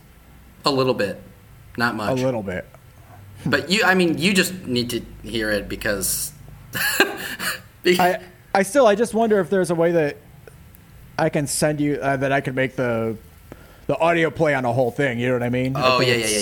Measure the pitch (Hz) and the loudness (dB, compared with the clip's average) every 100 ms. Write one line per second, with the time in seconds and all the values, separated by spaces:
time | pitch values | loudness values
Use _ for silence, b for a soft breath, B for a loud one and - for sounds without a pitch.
0 | - - - - - - 151 131 131 110 | -20 -20 -20 -20 -20 -6 -2 0 0 0
1 | 98 - - - - - - - 117 107 | -4 -6 -16 -20 -20 -20 -12 -4 -2 -2
2 | 104 131 131 117 98 90 - - - - | -2 -2 -2 -2 -6 -8 -10 -18 -20 -20
3 | - - - - 151 143 160 208 180 185 | -20 -20 -20 -8 -2 -2 0 2 4 4
4 | 175 135 180 190 - - - 123 120 117 | 4 2 2 2 0 -4 -4 -4 -2 -6
5 | - - 107 113 107 101 92 101 110 101 | -8 -16 -8 -4 -2 -2 -4 -4 -2 -2
6 | 92 - - - - - - - - - | -2 -4 -8 -12 -20 -20 -10 -6 -2 0
7 | 349 - - - - - - - 185 185 | -2 -4 -10 -8 -8 -8 -14 -4 2 4
8 | 180 185 - - - 196 196 285 226 196 | 4 2 -6 -20 -2 0 2 6 6 4
9 | 226 214 226 208 170 196 180 165 170 170 | 2 0 2 2 2 0 2 2 2 2
10 | 147 - - - - - - - - - | 0 -4 -16 -20 -20 -20 -20 -20 -20 -20
11 | - - 156 165 143 - 151 151 147 139 | -12 -4 -2 -2 -4 -2 -2 0 -2 -2
12 | 135 135 135 139 135 131 131 - 123 117 | -2 -2 0 0 -2 -2 -2 -2 -2 -2
13 | 113 107 - - - B B B B 143 | -2 -6 -12 -20 -20 B B B B 0
14 | 165 170 160 - 156 139 127 120 120 - | 2 2 0 0 0 2 0 0 0 0
15 | 139 117 123 123 120 123 131 135 127 127 | -2 0 0 0 0 0 -2 0 2 2
16 | 127 120 110 104 | 2 2 0 -2